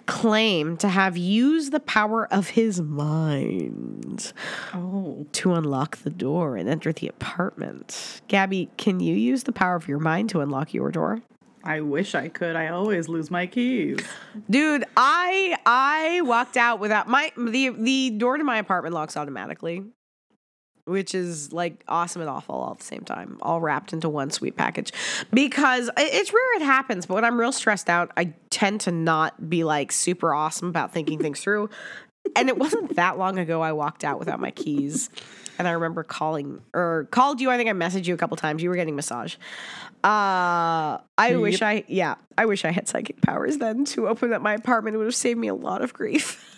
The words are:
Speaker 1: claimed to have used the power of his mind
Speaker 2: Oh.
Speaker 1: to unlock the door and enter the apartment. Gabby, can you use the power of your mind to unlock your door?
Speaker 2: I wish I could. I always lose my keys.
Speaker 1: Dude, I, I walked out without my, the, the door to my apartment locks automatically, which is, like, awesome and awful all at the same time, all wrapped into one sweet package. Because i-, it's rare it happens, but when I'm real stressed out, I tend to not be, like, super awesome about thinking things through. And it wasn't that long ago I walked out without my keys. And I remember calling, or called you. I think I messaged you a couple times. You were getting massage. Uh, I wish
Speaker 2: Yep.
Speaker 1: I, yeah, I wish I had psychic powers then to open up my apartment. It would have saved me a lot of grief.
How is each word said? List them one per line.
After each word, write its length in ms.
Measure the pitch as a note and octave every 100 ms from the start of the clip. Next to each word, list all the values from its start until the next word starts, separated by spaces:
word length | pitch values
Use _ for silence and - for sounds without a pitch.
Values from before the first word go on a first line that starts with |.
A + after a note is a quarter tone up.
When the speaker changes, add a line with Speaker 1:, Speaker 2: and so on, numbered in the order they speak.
| -
Speaker 1:
claimed 760 | - A3+ G#3+ A3 F3 D3+ E3+
to 80 | G3+
have 300 | F#3 F#3+ F3
used 560 | F3 A3 C4+ D#4+ C#4
the 80 | D4
power 500 | D4 A3 G#3+ A3+ -
of 160 | G3 F3
his 300 | - A3+ F3+
mind 1500 | D3+ D3 D3+ D#3 D#3 C#3+ A1 F#2 B1+ G#1+ A#1+ G#1 A#1 - - - - - -
Speaker 2:
Oh. 520 | F3+ F3+ G3 F3 - D3
Speaker 1:
to 200 | - F#3
unlock 440 | E3+ D3+ C3+ D3+ -
the 120 | D3
door 460 | F3 C3 E3+ D#3 G#2+
and 140 | F#2+
enter 240 | D#3+ D#3+
the 140 | D#3+ -
apartment. 1120 | - - - F3+ - - - - - - - -
Gabby, 400 | G3 F#3+ F#3+ E3 -
can 240 | G#3 F#3
you 140 | E3+ F#3
use 280 | A#3+ C4
the 80 | -
power 240 | - F#3 F3
of 140 | D3+
your 100 | C#3+
mind 300 | D#3 E3+ A3
to 100 | F3
unlock 340 | C#3+ C3+ D#3+
your 180 | - C2+
door? 300 | D#3+ D#3+ A3+ - _ _ _
Speaker 2:
I 200 | D#3+ D#3
wish 340 | D3+ C#3+ G3+ D#3
I 140 | D#3+
could. 260 | - E3+ E3
I 120 | D#3+
always 400 | F3 G#3+ F3+ D#3+
lose 200 | E3 D#3
my 180 | F3 F3+
keys. 520 | B3 B3 B3 D#3 - - - - G#3+ -
Speaker 1:
Dude, 360 | B3 D#4 C#4+ - -
I, 640 | C4+ E4+ F4+ F#4+ F#4+ E4 -
I 560 | B3 C#4 D#4 D#4+ F4+
walked 340 | C4+ A#3 B3 B3+
out 240 | A#3+ A3
without 300 | G#3 G#3+ F#3
my, 240 | C4 D4+ -
the, 340 | A#3 B3 C4 A3
the 340 | A3+ C4 C4
door 260 | G#3 B3 D4
to 80 | D4
my 140 | A3
apartment 360 | G3+ F3+ D#3 E3
locks 220 | D#3 D#3+
automatically, 680 | C#3+ A#2+ F#2+ - E3 F3 G#3 _ _ _ _ _ _ _ _ _ -
which 280 | G3 F#3
is, 380 | F#3 F3 D#3+ C#3+
like, 320 | E3 F3 - -
awesome 340 | E3 E3+ F3
and 80 | D#3
awful 260 | C3+ - C2
all 160 | B1+
at 80 | -
the 60 | -
same 160 | -
time, 360 | - - - -
all 180 | - E3
wrapped 320 | D#3+ C#3+ -
into 160 | E3 D#3+
one 240 | D3 C#3
sweet 240 | - - -
package. 380 | - - - - - - -
Because 560 | A#3 C#4+ - C#4 B3+ A#3 -
i-, 120 | D4+
it's 180 | F4+ F#4+
rare 220 | A4 B4+ A4
it 60 |
happens, 420 | C#4+ C4+ C4+ F#3 F3+
but 100 | F#3+
when 100 | A#3
I'm 120 | A#3+
real 120 | A#3
stressed 380 | B3 A3+ G3+ -
out, 200 | F3 E3+ -
I 180 | F3 - -
tend 300 | - G3+ G#3
to 100 | F#3+
not 580 | E3+ D#3+ D#3 D#3+ - D#3+
be, 160 | E3+ D#3+
like, 260 | D3+ C#3
super 420 | - - F3 E3+
awesome 360 | D3 D#3 - F3
about 240 | E3 A2+
thinking 260 | E3+ D3+ D#3
things 220 | D#3+ C#3
through. 280 | G3 G#3 G#3 - - - - _ - A3+
And 120 | C4
it 80 | -
wasn't 380 | D#4 A4+ E4 -
that 220 | F3+ D#3+
long 200 | F#3+ F#3+
ago 240 | E3 E3
I 120 | D#3+
walked 300 | D3+ D3 -
out 140 | D3 C#3
without 200 | D3 C#3+
my 120 | C3
keys. 580 | - D3+ C#3+ C#3 D3+ - - - - - -
And 100 | F3+
I 40 |
remember 320 | E3+ E3 E3
calling, 580 | D#3 - D#3 D#3 C#3+ - -
or 340 | - E3+ E3 C#3+
called 300 | A#3 C4+ B3+
you. 80 | C4
I 60 | B3
think 120 | A3+
I 40 |
messaged 340 | F#3+ E3+ F#3+ F3
you 60 |
a 40 | E3+
couple 200 | E3+ D#3+
times. 260 | D#3 D#3
You 60 | F3
were 60 | F3+
getting 200 | D#3+ C#3+
massage. 400 | C#3+ A#2+ D#3+ - - - - - - -
Uh, 960 | G3 G#3+ G3 F#3 F3 F3 E3 E3 D3+ A2 _ -
I 180 | A#3 B3
wish 240 | G#3 F#3
Speaker 2:
Yep. 40 |
Speaker 1:
I, 200 | G#3+ G#3+ -
yeah, 280 | F#3 D#3 - _ -
I 80 | A3+
wish 180 | G3 D#3+
I 60 |
had 160 | E3+ -
psychic 340 | - - -
powers 360 | - - - D4
then 260 | A3+ A3+ C#4+
to 220 | - G#3+
open 240 | A3+ A#3+
up 100 | A3
my 120 | G#3
apartment. 420 | G#3+ B3 A#3 G#3+ A3
It 40 |
would 80 | A3
have 80 | A#3+
saved 220 | B3 A#3
me 100 | A3
a 40 | F#3+
lot 260 | - F#3
of 100 | A#3+
grief. 520 | - G#3+ D4 - - -